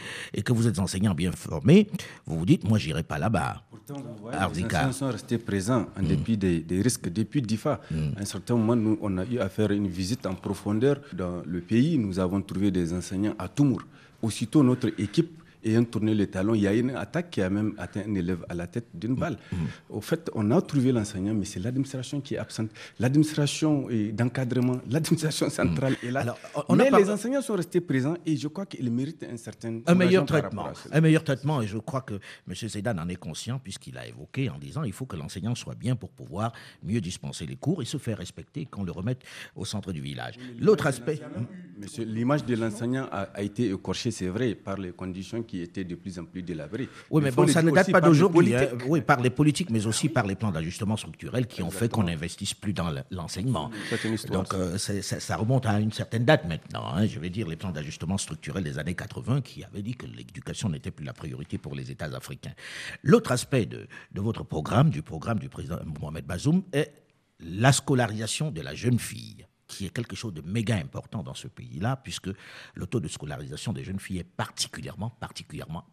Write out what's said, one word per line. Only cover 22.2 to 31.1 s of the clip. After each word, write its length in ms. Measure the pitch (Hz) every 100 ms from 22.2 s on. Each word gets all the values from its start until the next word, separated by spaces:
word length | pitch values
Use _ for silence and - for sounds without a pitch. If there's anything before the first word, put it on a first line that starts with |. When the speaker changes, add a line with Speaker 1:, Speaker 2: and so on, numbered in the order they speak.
Speaker 2:
qui 140 | -
est 40 | -
absente. 320 | 110 - 110 - - - 120 147
L'administration 720 | 156 - 143 - 156 147 123
est 240 | 113 104
d'encadrement, 680 | 107 123 135 123 120 123 127 -
l'administration 580 | 147 156 165 156 - -
centrale 460 | - - 156 131 -
Speaker 1:
Mm. 40 | 120
Speaker 2:
est 40 |
là. 100 | 131
Speaker 1:
Alors, 180 | 120 - -
on, 80 | - -
on 120 | -
a 40 |
Speaker 2:
Mais 60 | 262
Speaker 1:
pas 80 | 277
Speaker 2:
les 100 | 196
enseignants 300 | 208 233 277
sont 140 | 254
restés 260 | 202 160 175
présents 360 | 175 131 135 165 160
et 100 | 147
je 120 | 147
crois 180 | 151 196
qu'ils 240 | - 123
méritent 340 | 117 139 165
un 120 | - 113
certain 440 | - - 117 113 143
Speaker 1:
Un 80 |
meilleur 300 | 180 180 185
Speaker 2:
encouragement 20 | 143
par 0 |
Speaker 1:
traitement, 360 | 151 107 98
Speaker 2:
rapport 160 | 80 -
à 40 |
cela. 120 | - 151
Speaker 1:
un 40 |
meilleur 240 | 160